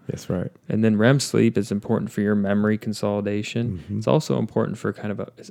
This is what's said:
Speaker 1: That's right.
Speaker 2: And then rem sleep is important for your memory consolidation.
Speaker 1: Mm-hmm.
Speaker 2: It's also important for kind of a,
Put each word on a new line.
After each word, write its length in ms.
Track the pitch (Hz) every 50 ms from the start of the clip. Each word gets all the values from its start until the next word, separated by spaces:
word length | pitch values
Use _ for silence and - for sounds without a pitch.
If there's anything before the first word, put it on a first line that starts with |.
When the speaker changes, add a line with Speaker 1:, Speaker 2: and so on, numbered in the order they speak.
| _ -
Speaker 1:
That's 220 | - - - -
right. 220 | 92 90 - - - _ _ -
Speaker 2:
And 160 | - 107 113
then 140 | 110 107 104
rem 220 | 107 123 139 139
sleep 360 | - - - 113 113 117 113 104
is 140 | 101 -
important 400 | 101 101 - - 113 107 107 104
for 80 | - -
your 140 | 101 104 104
memory 420 | 104 101 98 101 104 104 107 107 104
consolidation. 1000 | - 110 104 - - 104 101 104 104 104 104 104 107 - - 117 117 117 95 82
Speaker 1:
Mm-hmm. 220 | 73 - 104 107
Speaker 2:
It's 80 | 113 131
also 300 | - 156 - - 135 120
important 400 | 113 107 - 113 113 104 98 -
for 140 | - 110
kind 200 | 101 - - 104
of 80 | 101 98
a, 60 | 98 - - - - -